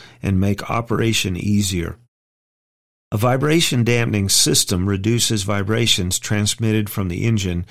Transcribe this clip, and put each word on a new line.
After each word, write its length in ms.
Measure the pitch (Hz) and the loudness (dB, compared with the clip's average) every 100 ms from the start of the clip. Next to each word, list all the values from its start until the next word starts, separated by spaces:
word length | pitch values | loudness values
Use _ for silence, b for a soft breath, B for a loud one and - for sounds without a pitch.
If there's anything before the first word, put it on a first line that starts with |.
| B B | B B
and 160 | 98 95 | -2 2
make 300 | 98 101 - | 2 0 -2
operation 680 | 117 117 110 113 107 101 90 | -4 -2 0 0 0 -2 -4
easier. 600 | 101 104 98 92 82 - _ _ _ _ _ _ _ _ _ _ _ | 0 0 0 -2 -4 -10 _ _ _ _ _ _ _ _ _ _ _
A 60 | 107 | 0
vibration 680 | 123 131 147 160 165 127 | 2 2 2 2 2 0
dampening 440 | 117 120 113 104 98 | 2 2 0 0 2
system 640 | - - - - 92 95 | 2 4 2 2 0 0
reduces 540 | 95 104 117 - 113 | 0 0 0 0 -2
vibrations 720 | 95 101 98 110 113 - 90 - | -2 -2 0 0 2 0 0 -4
transmitted 720 | - 104 104 - 113 110 101 | -2 0 0 0 0 0 -2
from 200 | - 95 | -4 -4
the 140 | 90 | -2
engine 420 | 107 110 95 87 87 | 0 0 0 -4 -6